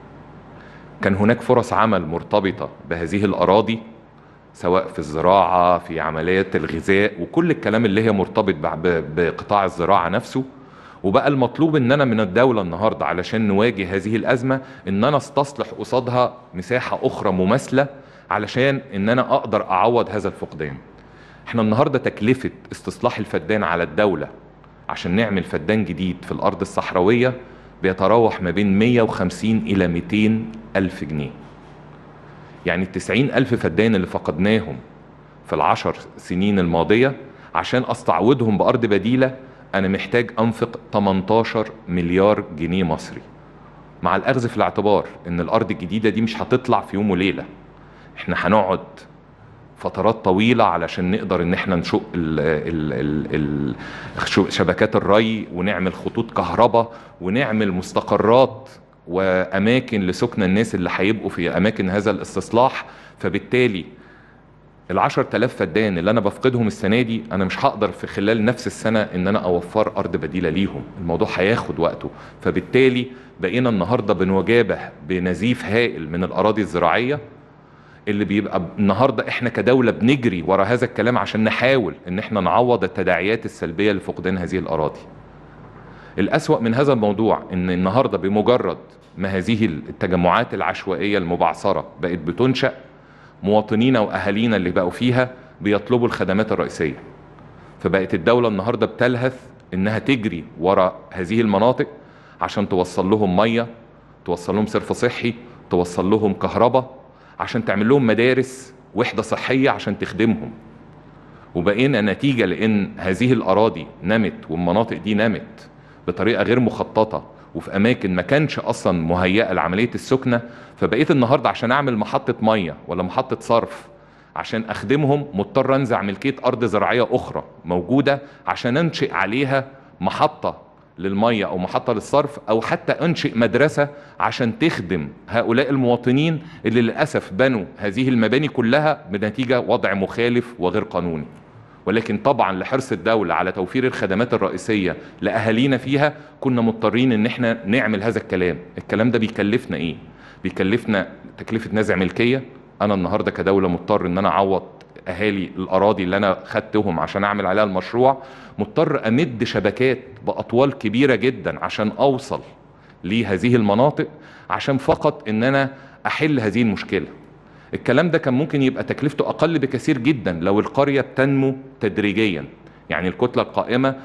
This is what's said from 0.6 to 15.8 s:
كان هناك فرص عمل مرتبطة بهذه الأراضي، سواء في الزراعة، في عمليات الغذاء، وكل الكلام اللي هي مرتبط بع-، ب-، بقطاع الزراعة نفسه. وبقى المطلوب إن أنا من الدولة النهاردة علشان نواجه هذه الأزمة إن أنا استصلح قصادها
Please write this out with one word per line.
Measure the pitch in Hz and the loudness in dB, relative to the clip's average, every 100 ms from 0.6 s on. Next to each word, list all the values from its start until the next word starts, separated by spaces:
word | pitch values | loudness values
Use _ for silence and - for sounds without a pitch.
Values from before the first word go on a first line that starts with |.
| - - - - | -20 -20 -20 -2
كان | 98 95 | 0 2
هناك | 104 120 | 2 2
فرص | - 123 110 | 4 2 4
عمل | 92 110 98 78 | 2 4 2 0
مرتبطة | 82 - 104 95 - 71 - 69 | -6 0 2 2 -2 -8 -10 -8
بهذه | 85 85 98 101 | -6 -2 0 0
الأراضي، | 90 87 98 113 113 - - - - - - - | 2 6 6 4 -2 -6 -20 -20 -20 -20 -20 -20
سواء | - 90 90 - | -6 0 0 0
في | - | -6
الزراعة، | 76 76 85 98 87 90 87 87 | -8 0 4 6 6 4 4 4
في | - 80 | 0 -4
عمليات | 78 78 82 92 98 95 | -4 -2 0 2 2 0
الغذاء، | 78 82 87 98 104 - | -2 -4 0 2 2 -2
وكل | 85 - 170 | -4 0 0
الكلام | 156 107 107 117 | 0 0 2 2
اللي | 98 | 2
هي | 110 | 2
مرتبط | 101 87 - 101 80 | 2 0 0 0 0
بع-، | 80 80 | -2 -2
ب-، | 90 85 73 78 | 0 0 -2 -2
بقطاع | 82 - - 101 95 | -2 -2 0 0 0
الزراعة | - 82 98 85 | -2 2 2 2
نفسه. | 98 123 131 131 - - - - - | -2 -4 -6 -8 -12 -20 -20 -20 -8
وبقى | 95 110 127 | 0 2 2
المطلوب | 143 120 - 160 151 | 2 0 0 2 2
إن | 123 | 2
أنا | 143 135 | 2 2
من | 110 | 0
الدولة | 107 92 131 113 | 0 2 4 2
النهاردة | 92 85 110 - 71 | -2 -2 -2 0 -2
علشان | 85 87 113 107 | -2 -2 -2 0
نواجه | 98 117 101 92 98 | 2 2 0 -2 -2
هذه | 95 113 | -2 -2
الأزمة | - 123 127 131 - - 92 | 0 0 0 -4 -6 -14 -6
إن | 98 | 0
أنا | 120 147 | 2 0
استصلح | - - 143 - 107 | -2 -2 -2 -4 -8
قصادها | - | -8